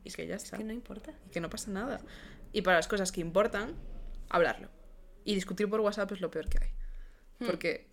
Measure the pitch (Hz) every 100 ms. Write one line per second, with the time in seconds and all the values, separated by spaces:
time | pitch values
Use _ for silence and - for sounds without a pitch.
0 | - - 165 196 - 202 220 233 - 202
1 | 311 302 - - 165 220 - 190 254 185
2 | - - - - - 214 185 175 165 208
3 | 185 185 165 180 233 202 240 349 - -
4 | - - - 175 156 - 98 - - -
5 | - - - 196 - 185 208 220 208 208
6 | 196 196 170 160 151 - - - - -
7 | - - - - 240 170 170 - -